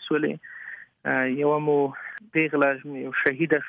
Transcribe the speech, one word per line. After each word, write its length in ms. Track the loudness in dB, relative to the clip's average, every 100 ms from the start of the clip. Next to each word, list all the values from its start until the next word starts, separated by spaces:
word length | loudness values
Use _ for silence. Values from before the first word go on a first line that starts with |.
| -2
سولې. 260 | 0 0 -4 -10 -16 -16 -16 -18 _ -2
اه، 180 | 0 0
یوه 320 | 2 2 2
مو 360 | 4 4 2 -2 -14 -14 -4
پیغله، 480 | 0 2 4 2 2 -6
یو 260 | -8 -6
شهیده 480 | 0 0 0 2 2